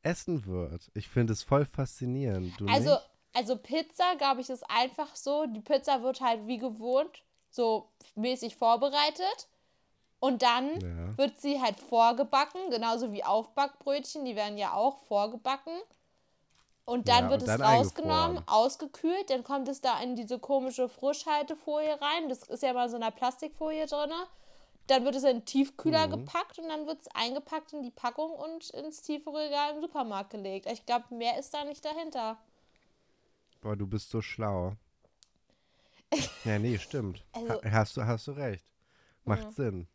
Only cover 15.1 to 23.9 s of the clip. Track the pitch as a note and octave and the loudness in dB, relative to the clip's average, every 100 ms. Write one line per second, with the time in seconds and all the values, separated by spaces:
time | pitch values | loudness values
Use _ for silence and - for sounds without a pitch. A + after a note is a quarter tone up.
15.1 | G3+ G#3 A#3 B3+ C4+ E4 E4+ - _ _ | 0 0 -2 -4 -4 -4 -10 -10 _ _
16.1 | _ _ _ _ _ _ _ - B3 A#3+ | _ _ _ _ _ _ _ -4 -2 6
17.1 | A#3+ B3 C4+ B3 A3+ G#3+ A3+ - - D#4 | 6 6 2 2 4 8 8 6 0 0
18.1 | D#4 E4 F4+ - G#3+ B3 - C#4+ - D#4+ | 2 2 -2 2 4 4 0 -10 -4 -2
19.1 | F#4 G4 B3+ A#3+ C#4 C4 C4+ C4 A3+ B3 | -2 0 -2 -2 -4 -4 -2 0 0 -2
20.1 | B3 A3 B3 - C#4 C4 B3+ B3 - C4+ | -6 -6 -8 0 0 0 -2 -4 0 -2
21.1 | D4 - D4 D4 D#4 - D4+ D#4 D4 C#4+ | -2 0 0 0 -6 -4 -2 0 0 0
22.1 | E4 D#4 B3+ - B3+ C4+ B3 B3 A#3 A3+ | -2 -2 -6 -8 -2 0 0 -2 0 -4
23.1 | - B3+ B3+ D#4 - D#4 D#4 D4+ | 0 -2 -2 -10 -6 -4 -2 -2